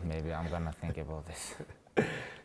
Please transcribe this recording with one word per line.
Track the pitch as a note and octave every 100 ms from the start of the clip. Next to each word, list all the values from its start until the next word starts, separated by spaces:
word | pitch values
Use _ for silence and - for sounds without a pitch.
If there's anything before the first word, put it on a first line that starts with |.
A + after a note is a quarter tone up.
maybe | E2 D#2+ D#2+
I'm | D#2+ E2
gonna | E2+ D#2+
think | - E2 D#2+
about | D2 D#2 D#2
this. | E2 - - - - - -
<laughs> | - - - -